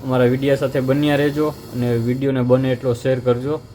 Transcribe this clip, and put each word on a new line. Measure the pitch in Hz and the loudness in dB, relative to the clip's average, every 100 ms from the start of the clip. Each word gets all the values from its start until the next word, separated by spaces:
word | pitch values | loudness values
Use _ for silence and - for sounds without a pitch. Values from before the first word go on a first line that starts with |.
અમારા | 135 127 123 | 0 2 2
વીડિયો | 131 139 135 | 2 0 0
સાથે | 139 135 131 | 0 -2 0
બન્યા | 143 147 143 | 2 2 2
રહેજો | 147 147 151 139 - | 0 0 -4 -4 -10
અને | 123 123 117 117 | -4 0 0 0
વીડિયોને | 127 139 131 123 | 0 0 0 2
બને | 127 131 | 2 2
એટલો | 127 131 | 0 -2
શેર | 117 135 127 123 | -2 0 0 0
કરજો. | 120 135 151 - | -2 -2 -6 -8